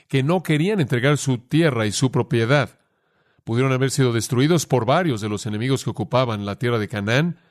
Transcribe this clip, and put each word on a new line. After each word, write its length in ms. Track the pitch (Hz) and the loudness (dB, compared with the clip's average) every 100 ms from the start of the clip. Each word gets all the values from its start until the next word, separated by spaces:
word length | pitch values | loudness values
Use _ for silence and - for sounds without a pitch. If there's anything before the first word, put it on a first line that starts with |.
| - | -4
que 160 | 135 | -2
no 180 | 135 180 | 2 0
querían 380 | - 151 175 214 | 0 0 2 0
entregar 380 | 123 120 131 143 | 0 0 2 0
su 200 | 135 123 | 0 -2
tierra 480 | - 147 165 120 107 | 0 2 2 2 -2
y 60 | |
su 200 | 95 131 | 0 0
propiedad. 680 | 123 117 117 113 143 120 _ _ _ _ _ _ _ | 0 0 0 2 2 0 _ _ _ _ _ _ _
Pudieron 300 | - 113 135 | -4 0 0
haber 180 | 127 135 | 0 0
sido 220 | 127 127 | 2 2
destruidos 520 | 117 - 123 147 170 - | 2 0 2 2 2 2
por 200 | 127 113 | 0 2
varios 360 | 156 180 113 | 0 0 -2
de 80 | 107 | -4
los 160 | 104 107 | -6 -6
enemigos 380 | 104 123 135 | -4 -2 -2
que 60 | - | -4
ocupaban 560 | - 107 123 127 107 101 | -6 -2 0 0 -2 -6
la 120 | 98 | -4
tierra 220 | 120 117 | -2 -2
de 80 | 101 | -2
Canaán, 500 | 107 101 123 170 165 _ | -4 0 0 0 -4 _